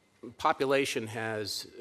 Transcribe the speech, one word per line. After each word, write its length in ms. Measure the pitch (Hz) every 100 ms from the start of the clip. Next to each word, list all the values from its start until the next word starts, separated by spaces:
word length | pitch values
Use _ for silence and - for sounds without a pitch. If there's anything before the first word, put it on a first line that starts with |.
| _ _ 117 -
population 680 | 156 160 135 139 139 131 110
has, 600 | 113 110 107 101 - - -